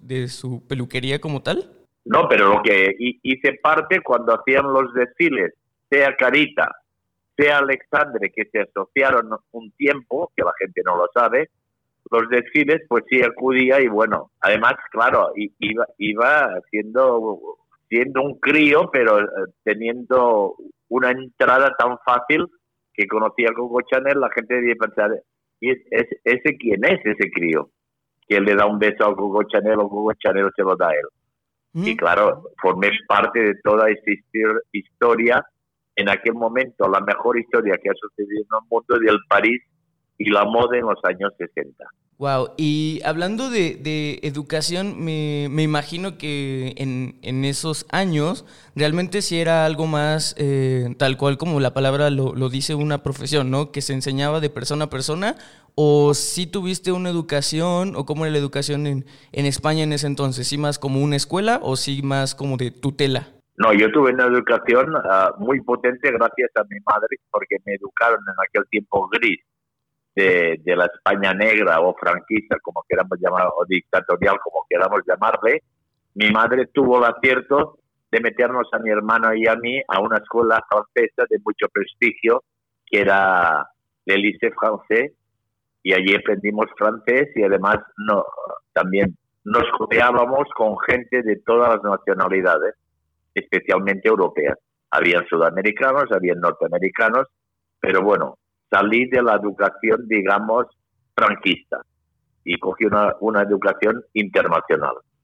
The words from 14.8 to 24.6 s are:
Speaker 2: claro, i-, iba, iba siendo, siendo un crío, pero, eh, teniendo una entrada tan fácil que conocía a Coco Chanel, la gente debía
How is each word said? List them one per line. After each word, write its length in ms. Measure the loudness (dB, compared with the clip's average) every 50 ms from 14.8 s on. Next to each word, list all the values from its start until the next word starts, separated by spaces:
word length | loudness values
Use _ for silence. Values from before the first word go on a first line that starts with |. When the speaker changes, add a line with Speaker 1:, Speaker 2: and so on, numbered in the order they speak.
| -6 -10 -2
Speaker 2:
claro, 400 | 0 2 2 4 4 2 2 0
i-, 180 | -4 -8 -8 _ -8
iba, 260 | -6 -6 -2 -4 -4 -4 -6 -6
iba 640 | -6 -4 -2 0 2 2 4 2 2 0 -2 -6 -10 _
siendo, 880 | -6 -6 -6 -4 0 2 2 4 2 2 0 -2 -6 -8 -10 -16 -18 _ _ _ _ _ _ -4
siendo 340 | -2 -2 -2 0 -2 -4 -4
un 160 | -4 -4 -4
crío, 500 | -2 0 2 4 4 4 6 4 4 2 2
pero, 280 | 2 4 4 4 4
eh, 60 | 2 0 -4 -6 -8 -8 _ _ -4
teniendo 920 | -4 -2 -2 -2 -6 -6 -6 -4 0 2 2 4 4 4 2 2 -2 -4 -8 -18 -20 -20 _ _ -4
una 240 | -2 0 0 0 0
entrada 600 | -2 -6 -12 _ 0 2 4 4 6 4 4 2 0
tan 200 | -2 -2 -2 -2 0
fácil 420 | 0 0 0 2 0 0 0 -2 -4 _ _ _ _ _ _ _ _ _
que 140 | -6 -4
conocía 440 | -2 0 0 -2 -2 -2 0 0 0
a 40 | 0
Coco 260 | -2 -6 -4 -2 -4 -2
Chanel, 360 | 0 0 0 2 2 0 0
la 100 | 0 -2 -2
gente 200 | -4 -4 -2 -2
debía 200 | 0